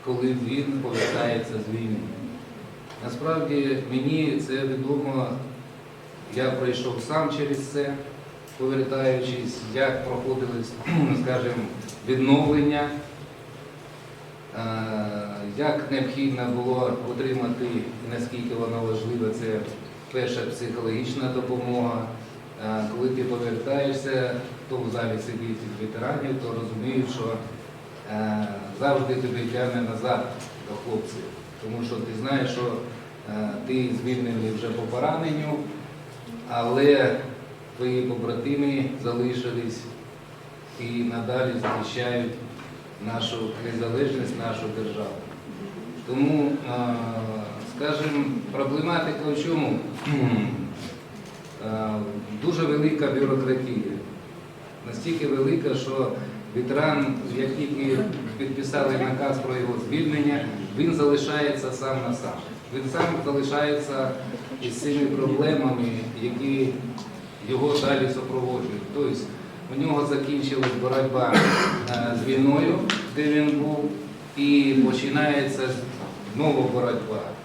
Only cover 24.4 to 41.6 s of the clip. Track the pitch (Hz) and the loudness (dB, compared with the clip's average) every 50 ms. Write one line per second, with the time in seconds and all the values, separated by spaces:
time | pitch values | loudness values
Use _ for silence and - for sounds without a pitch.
24.4 | - - - - - - 131 120 113 113 107 110 117 113 110 104 - 120 113 113 | -4 -8 -10 -12 -8 -4 -4 -2 -2 -2 -2 0 0 0 0 -2 -2 -4 -4 -4
25.4 | 117 113 110 107 107 104 101 101 107 107 110 113 117 - 151 143 143 135 123 - | -4 -4 -4 -4 -6 -8 -6 -6 -6 -6 -4 -4 -2 -2 -2 -2 0 -2 -2 -2
26.4 | 123 117 113 117 113 107 113 107 107 127 127 131 120 - - - 110 113 110 107 | -2 -4 -4 -4 -4 -4 -4 -4 -2 0 2 2 0 0 -2 -4 -2 -2 -4 -4
27.4 | - - - - - - - - - - - - - - 107 107 107 107 107 107 | -6 -10 -12 -12 -14 -14 -14 -14 -16 -16 -16 -14 -10 -6 -2 -2 0 0 0 0
28.4 | 107 104 101 98 - - - - 135 143 139 135 127 127 127 127 127 120 107 120 | 0 -2 -4 -6 -8 -10 -6 0 2 4 4 4 2 2 0 0 0 -2 -2 -2
29.4 | 117 113 120 123 123 123 120 120 117 110 110 104 - - 104 104 104 - - - | -2 -2 0 0 0 0 0 0 -2 -2 -2 -2 0 0 0 0 0 -4 -6 -10
30.4 | - - - - - 104 104 107 - 120 110 107 104 - 107 - - - - - | -12 -12 -12 -14 -10 -10 -10 -8 -4 -4 -2 -2 -4 -4 -8 -10 -10 -10 -12 -12
31.4 | - - - - 110 110 113 120 120 117 117 107 113 113 110 107 123 135 139 135 | -14 -14 -14 -12 -8 -6 -4 -4 -4 -4 -4 -4 -4 -6 -6 -6 -2 0 0 2
32.4 | - 120 - 123 123 117 110 117 - - - - - - - - - - 104 107 | 0 0 -2 -2 -2 -2 -2 -4 -6 -8 -10 -12 -12 -14 -16 -14 -10 -6 -4 -2
33.4 | 107 104 - - - 127 127 127 123 117 110 104 - 127 127 123 123 117 113 110 | -2 -2 -2 -4 -2 0 0 2 2 2 0 -2 0 0 0 0 0 0 0 0
34.4 | 110 110 107 107 117 113 107 113 107 107 120 123 147 156 160 160 165 156 147 143 | 0 0 0 -2 -2 -2 -2 -2 -2 -2 0 2 2 2 2 2 0 0 0 0
35.4 | 151 151 147 151 - - - - - - - - - - - - - - - - | 0 0 -2 -2 -4 -6 -8 -10 -12 -12 -14 -14 -14 -16 -16 -14 -14 -12 -12 -12
36.4 | - - 120 120 117 120 127 135 143 143 143 131 127 127 120 127 - - - - | -8 -4 -2 0 2 2 4 8 8 10 10 10 8 4 4 2 -2 -6 -10 -10
37.4 | - - - - - - - - 123 123 123 127 127 123 120 113 113 113 120 120 | -12 -14 -14 -16 -16 -16 -4 -2 0 2 2 2 2 0 -2 -2 -2 -2 -2 0
38.4 | 120 139 143 143 143 139 135 131 127 123 - - 120 120 117 120 123 123 123 127 | 0 0 2 4 4 4 4 2 0 0 -2 -2 -2 0 2 2 2 2 2 0
39.4 | 123 120 113 120 113 110 - - - - - - - - - - - - - - | -2 -2 -2 -2 -2 -4 -6 -6 -10 -12 -12 -14 -14 -16 -16 -16 -16 -16 -16 -16
40.4 | - - - - - - - - 120 117 120 120 120 117 117 117 107 107 127 127 | -16 -16 -16 -16 -16 -16 -12 -8 -6 -4 -2 0 0 0 -2 -2 -2 0 2 2
41.4 | 127 123 117 120 | 2 2 0 0